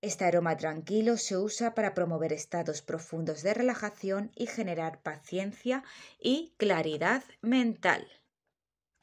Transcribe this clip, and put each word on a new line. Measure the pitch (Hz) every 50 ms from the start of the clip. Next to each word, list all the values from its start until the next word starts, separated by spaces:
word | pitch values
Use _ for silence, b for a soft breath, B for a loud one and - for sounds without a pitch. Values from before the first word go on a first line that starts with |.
| -
Este | 208 - - 196
aroma | 175 170 175 170 165 160
tranquilo | 156 160 160 156 160 165 - 196 214 220 226 233
se | 226 - - 202 185
usa | 196 214 208 - 233 233 226
para | - 214 202 196
promover | - 170 170 165 160 160 160 151
estados | 151 - - - 175 170 165 151 147 -
profundos | - 156 160 - - - 165 165 156 156 147 143
de | 190 214
relajación | 226 240 254 240 220 - 208 208 - - 190 190 196 202 220 _
y | - 247
generar | 226 - - 220 185 170 165 160 160 160 -
paciencia | _ 156 151 147 _ - - 185 190 202 202 - - 247 254 269 262 B B B B B B B
y | - 240 254 302 330 - _
claridad | _ 220 202 190 160 165 160 156 147 165 175 226 269 - - - _
mental. | - 226 247 262 247 233 220 - - 185 160 - - - - _ _ _ _ _ _ _ _ _ _ _ _ _ _ _ _ _